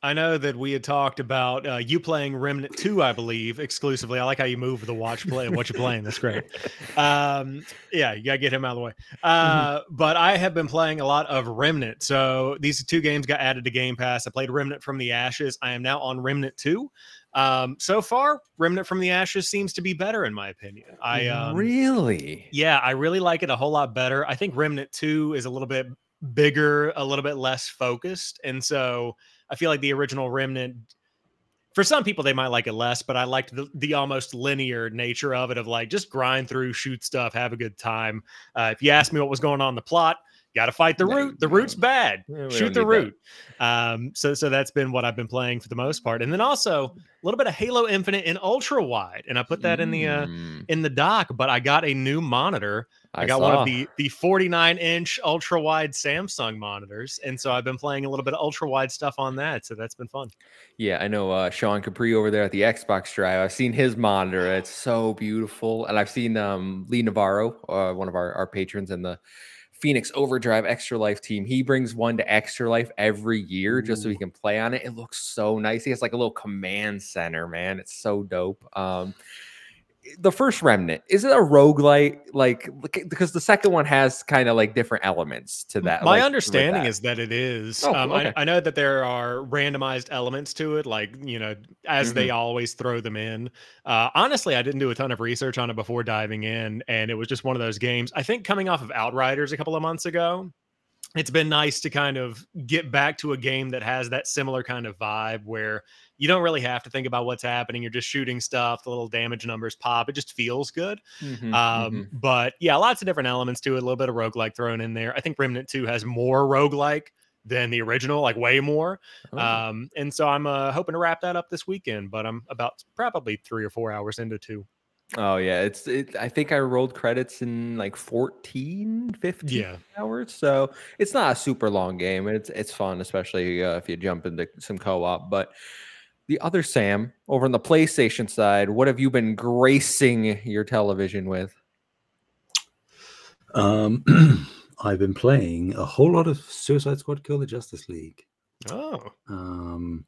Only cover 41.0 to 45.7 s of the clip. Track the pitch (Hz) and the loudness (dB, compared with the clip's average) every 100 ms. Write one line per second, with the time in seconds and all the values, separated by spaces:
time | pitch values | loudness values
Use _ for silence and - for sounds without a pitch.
41 | 185 269 277 - 156 190 254 - 240 262 | 2 2 0 0 2 4 4 2 2 4
42 | 165 95 - 151 135 117 - 240 220 220 | 2 0 -6 -10 -4 0 2 2 4 4
43 | 110 - - - - - 120 120 117 113 | 4 -4 -20 -20 -18 -2 0 2 0 -2
44 | 127 - 143 143 147 135 135 147 131 127 | -6 -2 0 2 2 2 0 0 0 0
45 | 120 110 110 123 123 120 104 | -2 -2 -4 -4 -2 -4 -6